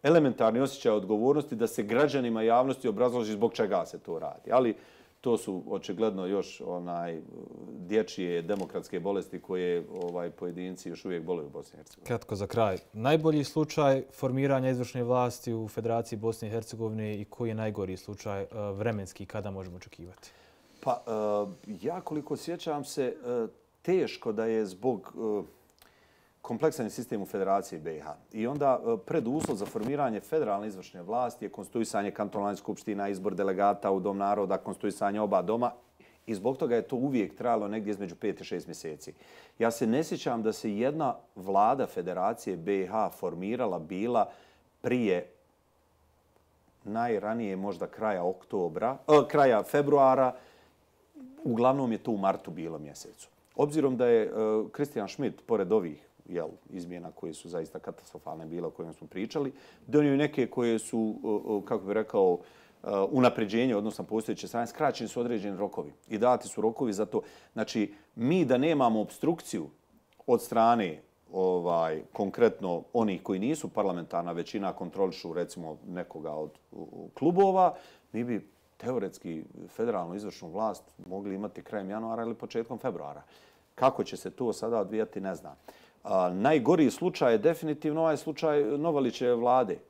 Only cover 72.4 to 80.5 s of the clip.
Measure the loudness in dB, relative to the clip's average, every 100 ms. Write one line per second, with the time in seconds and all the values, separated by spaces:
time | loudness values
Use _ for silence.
72.4 | 4 4 -4 -4 -2 0 0 -2 -2 -2
73.4 | 0 -2 -4 -2 0 -2 -4 -4 -4 -6
74.4 | -6 -4 -4 -6 -8 -2 -2 -2 -8 -6
75.4 | -6 -8 -12 -12 -10 -10 -10 -10 -8 -8
76.4 | -8 -12 _ -16 -14 -14 -16 0 2 6
77.4 | 6 6 4 2 -18 -20 _ -6 -2 -4
78.4 | -6 _ _ _ -4 -2 -4 -8 -10 -10
79.4 | -10 -16 -16 -4 -2 -2 -4 -6 -10 -12
80.4 | -10